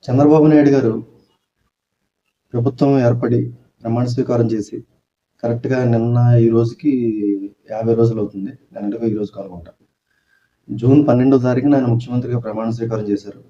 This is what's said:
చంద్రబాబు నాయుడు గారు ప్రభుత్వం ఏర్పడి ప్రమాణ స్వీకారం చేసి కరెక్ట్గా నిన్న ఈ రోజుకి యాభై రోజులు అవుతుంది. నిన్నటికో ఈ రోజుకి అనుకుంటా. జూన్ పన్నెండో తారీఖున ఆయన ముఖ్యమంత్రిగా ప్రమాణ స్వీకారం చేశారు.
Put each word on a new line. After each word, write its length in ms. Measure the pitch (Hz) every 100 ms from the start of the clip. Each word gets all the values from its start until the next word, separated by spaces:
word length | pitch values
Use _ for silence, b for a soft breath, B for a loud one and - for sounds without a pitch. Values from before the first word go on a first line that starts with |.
| -
చంద్రబాబు 360 | 127 147 156 151
నాయుడు 240 | 151 139
గారు 340 | 139 120 113 - _ _ _ _ _ _ _ _ _ _ _ _ _ _
ప్రభుత్వం 460 | 123 120 127 143 139
ఏర్పడి 540 | 120 117 120 120 123 - _ _
ప్రమాణ 220 | 117 120 123
స్వీకారం 460 | 120 123 120 113
చేసి 320 | 110 101 - - _ _ _ _ _
కరెక్ట్గా 400 | 117 120 123 127
నిన్న 340 | 123 117 117 120 120 120
ఈ 100 | 113
రోజుకి 420 | 113 117 - 147 131 117 107 104 101 98 _ _
యాభై 220 | 110 113
రోజులు 260 | 113 113 110
అవుతుంది. 300 | 104 98 95
నిన్నటికో 560 | - _ - 104 107 113
ఈ 80 |
రోజుకి 260 | 107 104 -
అనుకుంటా. 320 | 98 90 82 - _ _ _ _ _ _ _ _ _
జూన్ 360 | 120 120 139 147
పన్నెండో 300 | 123 127 135
తారీఖున 380 | 123 123 143 143
ఆయన 100 | 123
ముఖ్యమంత్రిగా 540 | 117 123 123 120 123
ప్రమాణ 300 | 113 107 113
స్వీకారం 400 | 117 113 110 104
చేశారు. 340 | 101 101 - -